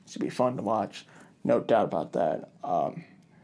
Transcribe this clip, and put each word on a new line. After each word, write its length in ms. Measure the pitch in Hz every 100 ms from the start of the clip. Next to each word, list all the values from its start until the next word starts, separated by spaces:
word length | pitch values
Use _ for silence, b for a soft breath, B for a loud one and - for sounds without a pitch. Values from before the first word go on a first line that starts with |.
It's 140 | - -
gonna 80 | -
be 40 |
fun 280 | - 127 131
to 60 |
watch. 420 | 104 110 101 - b b b _
No 160 | - 120
doubt 260 | - 113 -
about 280 | 90 -
that. 360 | - 80 - - -
Um, 400 | - 85 71 - - - b b